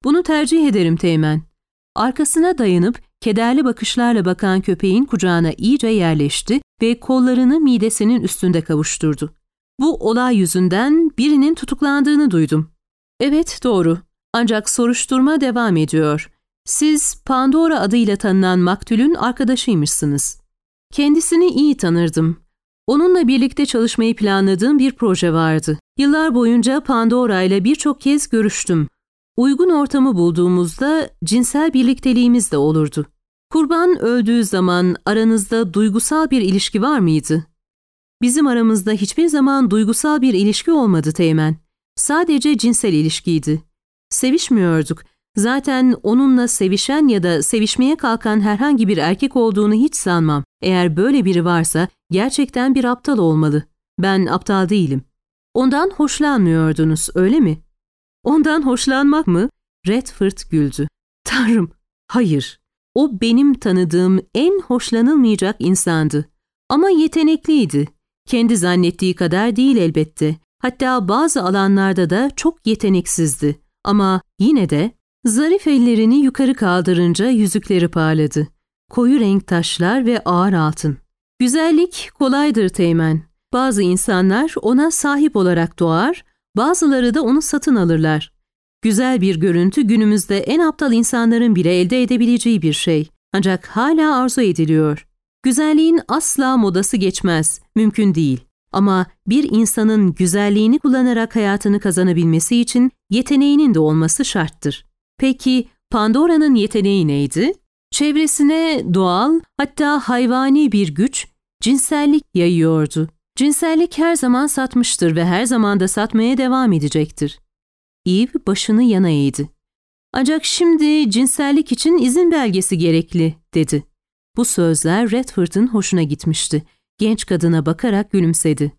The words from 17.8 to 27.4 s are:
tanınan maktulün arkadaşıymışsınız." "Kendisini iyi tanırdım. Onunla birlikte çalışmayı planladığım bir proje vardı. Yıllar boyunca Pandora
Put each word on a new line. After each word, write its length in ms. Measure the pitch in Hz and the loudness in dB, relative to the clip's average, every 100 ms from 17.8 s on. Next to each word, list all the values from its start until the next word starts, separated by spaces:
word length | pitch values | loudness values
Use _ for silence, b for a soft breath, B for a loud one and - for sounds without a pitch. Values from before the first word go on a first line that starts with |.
| 196 240 220 202 | 0 0 0 -2
tanınan 440 | 214 190 185 185 | 0 2 2 2
maktulün 540 | 175 196 - 226 277 | 0 -2 -2 0 0
arkadaşıymışsınız." 1300 | 330 240 240 254 254 - 190 147 - 147 143 - - _ _ _ _ _ | 0 -2 -2 -2 -2 0 -2 -2 -2 -2 -2 -4 -8 _ _ _ _ _
"Kendisini 540 | - 285 302 - 339 359 | -2 2 2 2 2 2
iyi 300 | 269 294 285 | 2 0 0
tanırdım. 600 | 185 170 170 160 160 170 _ _ _ _ - | 0 0 0 0 -2 -4 _ _ _ _ -2
Onunla 400 | 277 349 370 233 | 2 4 2 2
birlikte 380 | 269 262 - 285 | 2 0 -2 -2
çalışmayı 500 | 247 233 - 226 233 | 0 -2 0 -2 0
planladığım 640 | 208 196 196 185 233 294 | 0 2 0 0 2 2
bir 120 | 262 | 0
proje 420 | - 233 185 175 | 0 -2 0 0
vardı. 460 | 160 160 156 151 151 _ - | 0 0 0 -2 -8 _ -2
Yıllar 380 | 277 311 320 240 | 0 2 0 0
boyunca 440 | 233 240 233 277 | 2 2 2 -2
Pandora 640 | 294 240 226 247 240 190 | -2 0 2 2 0 0